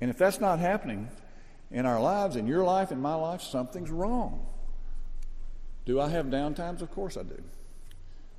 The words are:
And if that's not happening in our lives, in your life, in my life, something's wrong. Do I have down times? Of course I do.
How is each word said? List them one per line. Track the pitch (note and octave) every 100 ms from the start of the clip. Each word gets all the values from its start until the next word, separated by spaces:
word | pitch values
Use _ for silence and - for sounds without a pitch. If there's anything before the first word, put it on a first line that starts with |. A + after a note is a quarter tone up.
And | B2
if | A#2+
that's | F#3+ F#3+
not | G3 E3
happening | F3 G#3 B2+ G2+ A2+ - - - - - -
in | B2 B2+
our | A2+
lives, | C#3 G3+ G3 B2
in | G#2+
your | E3
life, | F3+ F#3+ F#3+
in | C3
my | C#3+ D#3+
life, | D#3+ F3+
something's | - B2+ B2+ F3+ E3
wrong. | D#3+ G#3 B3 G#3 - - - - - - - - - - - - - - - A#2+
Do | C3
I | D3
have | E3+ C#3
down | C3+ D3 D3+
times? | F3 F3
Of | E3
course | F#3+ F#3+ -
I |
do. | - - - - - - - - - - -